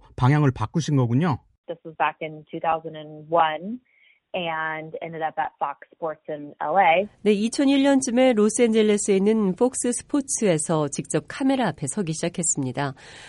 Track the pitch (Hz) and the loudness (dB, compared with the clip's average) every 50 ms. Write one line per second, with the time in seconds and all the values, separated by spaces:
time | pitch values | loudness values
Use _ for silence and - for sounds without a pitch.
0 | - _ _ - 131 123 147 151 151 139 123 - 110 - - 175 143 - 147 135 | -2 _ _ 0 2 2 4 4 4 2 0 0 -4 -4 -4 -4 -2 0 0 0
1 | 127 113 117 131 170 180 135 - _ _ _ _ _ - - - - 165 156 - | 2 2 0 0 0 0 -2 -4 _ _ _ _ _ -14 -14 -12 -14 -12 -6 -2
2 | 160 151 151 - 170 156 156 151 151 _ - 165 160 165 160 165 160 165 160 156 | -2 -2 -2 -4 -10 -12 -12 -14 -16 _ -10 -6 -4 -2 -2 -2 -4 -8 -14 -14
3 | 151 151 156 151 151 151 165 175 160 156 156 156 170 196 233 254 _ _ _ _ | -14 -16 -16 -18 -8 -2 2 2 2 2 0 -4 -8 -10 -10 -12 _ _ _ _
4 | _ _ _ _ _ _ - 190 175 165 160 160 156 160 156 156 156 160 156 - | _ _ _ _ _ _ -8 -6 -6 -4 -4 -4 -4 -4 -6 -8 -10 -10 -12 -12
5 | - 165 165 160 160 156 156 - 156 - - - 170 143 143 - - - _ - | -12 -10 -8 -6 -6 -6 -4 -4 -6 -6 -6 -6 -6 -6 -6 -8 -16 -20 _ -8
6 | - 160 156 - _ - 156 147 147 147 - - 156 147 156 190 196 165 160 175 | -8 -8 -8 -8 _ -10 -10 -10 -10 -12 -10 -8 -4 0 4 4 6 6 4 4
7 | 202 214 _ _ - 202 214 196 208 240 - - 294 269 277 277 269 277 277 262 | 2 -2 _ _ 0 2 2 2 0 -2 0 2 2 4 4 4 4 4 4 4
8 | 262 - 226 240 262 262 247 208 208 220 214 - 247 233 220 226 214 214 208 208 | 2 2 2 4 4 4 6 4 4 2 4 2 2 4 4 4 4 4 2 2
9 | - - 202 190 190 208 220 220 214 190 180 - 240 254 262 - - 247 240 - | 2 2 2 2 4 4 4 4 2 2 2 2 0 0 0 -2 -4 -4 -4 -4
10 | - _ - 294 277 - - - 233 202 170 156 156 - 175 156 151 143 - - | -6 _ -4 -4 -2 -2 -4 -2 2 2 2 2 0 0 0 0 0 -2 -4 -6
11 | 139 - - 156 151 - - - 277 269 269 262 247 190 156 - - 139 - - | -6 -4 -4 -4 -4 -6 -6 -2 0 0 0 0 0 -2 -4 -4 -6 -6 -4 -4
12 | 202 156 165 - - 175 175 - 170 - - - 139 127 120 - 143 139 135 - | -4 -4 -4 -4 -6 -6 -4 -4 -4 -4 -2 -2 -4 -4 -4 -4 -4 -4 -6 -8
13 | - - - - - | -16 -20 -20 -20 -20